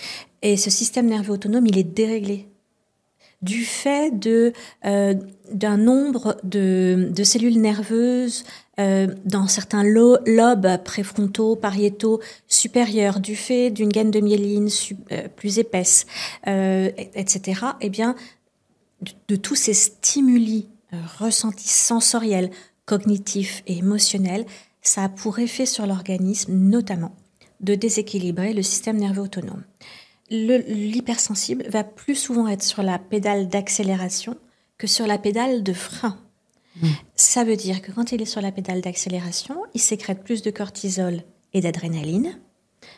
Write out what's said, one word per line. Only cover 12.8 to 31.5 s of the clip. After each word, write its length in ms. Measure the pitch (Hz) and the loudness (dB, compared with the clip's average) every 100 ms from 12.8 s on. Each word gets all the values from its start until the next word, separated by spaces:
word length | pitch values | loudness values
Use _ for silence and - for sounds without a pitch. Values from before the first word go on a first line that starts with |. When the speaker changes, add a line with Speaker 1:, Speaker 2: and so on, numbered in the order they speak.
| 233 214 202 196 | 2 2 2 0
Speaker 1:
du 160 | 196 214 | -4 -6
fait 340 | - 254 247 | -2 2 2
d'une 200 | 214 214 | 2 0
gaine 200 | 214 214 | 2 2
de 100 | 208 | 4
myéline 480 | 208 208 202 208 208 | 4 2 2 0 0
su-, 280 | - - 190 - | -2 -6 -10 -10
euh, 160 | - - - | -10 -10 -8
plus 220 | 208 202 | -2 0
épaisse, 480 | 226 180 180 - - - - - - | 0 0 2 2 0 -8 -12 -8 -4
euh, 420 | 196 190 190 190 - | 0 2 2 0 -4
et, 140 | - | -10
et 140 | 196 190 | -6 -2
cetera, 480 | 190 190 190 240 - | -2 -2 -4 -4 -4
eh 100 | 208 | -6
bien, 240 | 196 226 247 - _ _ _ _ _ _ _ | -2 -2 -2 -10 _ _ _ _ _ _ _
de, 100 | - - - | -16 -14 -4
de 80 | 196 | -4
tous 180 | - 277 | -2 -2
ces 180 | - | 2
stimuli, 920 | 202 - - - 285 269 240 220 220 202 - _ | 2 2 0 -2 4 6 6 4 0 -4 -14 _
euh, 40 | 175 165 - | -12 -12 -6
ressentis 480 | 220 226 220 196 - | -2 0 -2 -4 -2
sensoriels, 840 | - - 233 - 233 220 190 180 - - _ - | 0 2 2 2 2 0 0 -2 -6 -20 _ -2
cognitifs 760 | 208 208 202 202 202 196 - - | 0 2 0 -2 -4 -4 -6 -6
et 100 | 175 | -2
émotionnels, 680 | 190 208 - 202 185 196 226 - _ _ | 0 2 2 2 0 -2 -8 -14 _ _
ça 220 | - - | -2 0
a 40 | 190 | -2
pour 300 | 190 220 202 | -4 -6 -4
effet 280 | 240 - 254 | -4 -2 -2
sur 200 | - 208 | -2 -2
l'organisme, 680 | 190 190 185 185 208 - | -4 -4 -2 -2 -2 0
notamment, 600 | 190 190 233 - 180 170 - _ _ _ _ | 4 4 4 0 -4 -6 -10 _ _ _ _
de 140 | 190 202 | -2 0
déséquilibrer 760 | 220 214 208 202 180 170 196 | 0 -2 -2 -4 -4 -2 -2
le 100 | 208 | -2
système 340 | 190 - - 214 | -2 -2 -2 -2
nerveux 260 | 202 196 | -2 -2
autonome. 400 | 196 190 - - - _ - - - _ _ | -4 -8 -10 -12 -16 _ -20 -20 -20 _ _
Le, 280 | 220 220 254 | -4 2 2
l'hypersensible 1040 | - 214 208 233 247 233 - 208 - | 2 -4 -2 -4 -2 -2 -2 -4 -4